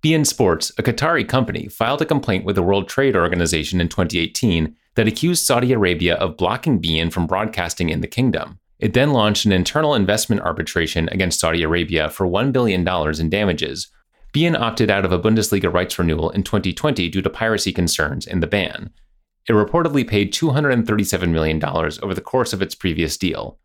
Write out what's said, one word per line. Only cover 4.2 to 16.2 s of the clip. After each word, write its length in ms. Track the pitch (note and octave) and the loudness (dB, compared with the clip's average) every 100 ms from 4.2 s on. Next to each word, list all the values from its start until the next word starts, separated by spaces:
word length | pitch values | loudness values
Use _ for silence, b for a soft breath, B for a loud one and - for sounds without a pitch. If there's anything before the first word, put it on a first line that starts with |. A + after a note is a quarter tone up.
| E2+ - A#2 E2+ D#2 b b | -4 -2 0 0 -2 b b
that 140 | - A2 | 0 0
accused 380 | A2 E3 F3 - | 0 0 0 2
Saudi 260 | B2 B2+ | 2 2
Arabia 440 | B2 F#2+ E2+ E2+ E2+ | 2 2 2 2 2
of 200 | F#2 - | -2 0
blocking 420 | F2+ A#2 - A#2+ | -2 -2 0 0
B 200 | E2+ D#2+ | 0 0
N 100 | E2 | 0
from 180 | F#2 E2 | -2 -2
broadcasting 640 | F#2 A2 A2 E2+ - E2+ | 0 -2 -4 -6 -2 -2
in 140 | D#2+ | -2
the 40 | E2 | -4
kingdom. 520 | - B2+ F#2 D#2 - _ _ | -2 0 0 -6 -14 _ _
It 140 | A2+ | 0
then 220 | B2 C#3+ | 2 2
launched 320 | C3+ G#2+ G#2 G#2 | 4 2 2 2
an 60 | |
internal 420 | F#2+ F2 D3+ D#3 | 2 2 0 0
investment 480 | C#3 F#2+ G#2+ - G#2 | 2 2 0 0 -2
arbitration 680 | - D#2+ E2 - E2 - E2 | -2 -4 -4 -2 -2 -2 -2
against 300 | - F2 - | 0 -2 0
Saudi 220 | E2+ E2 | 0 0
Arabia 480 | D#2+ E2+ E2+ D#2+ D2+ | 2 0 0 0 -2
for 160 | - F#2+ | -2 -2
one 260 | F#2 C3 | 0 0
billion 320 | C3 A#2+ F#2 | 2 2 2
dollars 340 | F2 F#2 D#2 D#2 | 0 0 -2 0
in 120 | D#2+ | 0
damages. 580 | G2 G2+ D#2+ C#2+ C#2 - _ _ _ - | 0 0 0 -4 -6 -12 _ _ _ -6
B 120 | C#3 | 0
N 100 | E3+ | 2
opted 360 | D#3+ A2+ A2+ G#2+ | 2 -2 0 2
out 160 | G2+ F#2+ | 2 2
of 60 | |
a 60 | F2+ | 2
Bundesliga 540 | G#2+ A2 G#2+ G2+ F2+ | 4 2 2 2 2
rights 260 | F2 F#2 - | 0 -2 0
renewal 300 | F2 D#2 | 0 2